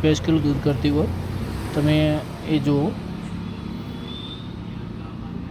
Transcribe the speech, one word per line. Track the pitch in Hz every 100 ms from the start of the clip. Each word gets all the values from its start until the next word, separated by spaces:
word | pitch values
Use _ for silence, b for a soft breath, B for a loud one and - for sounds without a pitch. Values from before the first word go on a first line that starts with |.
ભેંસ | 156 151
કેટલું | - 160
દૂધ | 147 139
કરતી | 147 139 147 147
હોય. | 160 - - - - - -
તમે | 156 147 151 151 151 - - - 156
એ |
જુઓ. | 143 143 151 - - - - - - - - - - - - - - - - - - - - - - - - - -